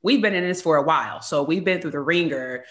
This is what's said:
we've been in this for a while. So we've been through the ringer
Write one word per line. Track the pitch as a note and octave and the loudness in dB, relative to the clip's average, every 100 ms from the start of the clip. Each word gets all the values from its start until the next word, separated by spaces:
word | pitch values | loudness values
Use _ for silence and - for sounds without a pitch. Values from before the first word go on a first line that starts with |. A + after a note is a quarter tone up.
we've | G3 C4+ | 2 2
been | G#3 | 2
in | F#3 | 0
this | F3+ F3+ | -2 -2
for | E3 D3 | 2 2
a | |
while. | C#3+ D3 G#2+ D#2+ | 4 0 -2 -10
So | - D3 | -4 -2
we've | C#3+ F#3 | 0 0
been | F3+ F3+ | 0 0
through | D#3 | -2
the | C#3+ | -4
ringer | C#3 F3 E3 C3+ B2+ B2 - | 0 2 0 -2 -6 -10 -12